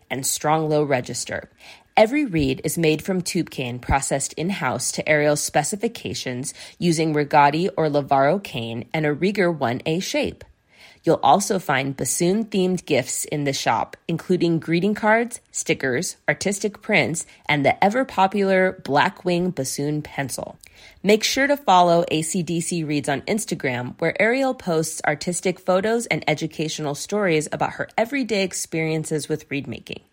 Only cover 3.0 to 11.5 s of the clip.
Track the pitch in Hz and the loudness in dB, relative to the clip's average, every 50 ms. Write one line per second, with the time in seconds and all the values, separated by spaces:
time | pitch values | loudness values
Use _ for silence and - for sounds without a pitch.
3 | - - 190 185 170 - - 175 151 - - - 131 120 120 120 - - 143 139 | 0 -2 -2 -2 -2 -2 -2 -4 -4 -4 -6 -8 -6 -6 -6 -8 -2 0 0 0
4 | - - 156 139 - - - - 156 185 196 - 147 131 - 127 - - - - | 0 0 -2 -2 -4 -4 -6 -4 -4 -4 -2 -2 -2 -2 -2 -2 -4 -4 -4 -4
5 | - - 156 147 147 151 147 147 - - - 127 151 - - 202 - 233 240 - | 0 2 2 4 4 2 2 0 -2 0 0 0 0 0 -4 -4 -4 -4 -4 -6
6 | - - - - - 135 127 123 127 - - - - - - _ 170 175 160 156 | -8 -8 -8 -6 -6 -6 -6 -6 -8 -8 -10 -12 -18 -20 -10 _ 0 2 2 2
7 | 160 160 151 147 147 139 - 147 143 143 147 156 180 196 - - 160 151 143 147 | 2 2 2 0 0 4 6 6 6 6 6 2 0 0 0 0 0 2 2 0
8 | 139 - 139 135 135 143 170 202 196 - - 120 113 113 113 120 - - - 160 | 2 2 4 4 4 4 2 0 -2 -6 -8 -8 -6 -6 -6 -8 -8 -6 -4 -2
9 | 156 151 147 135 165 202 202 214 180 175 170 147 139 113 123 139 - 156 160 180 | 0 0 0 0 0 0 2 2 0 0 0 0 0 -2 -2 -2 -2 -2 -2 -2
10 | 190 - - 302 - 85 - - - - _ _ _ _ _ _ - - - _ | -2 -2 -2 -2 -2 -2 -6 -8 -16 -20 _ _ _ _ _ _ -20 -20 -20 _
11 | _ 170 156 - - 131 151 196 202 - | _ 2 2 4 6 6 6 6 4 0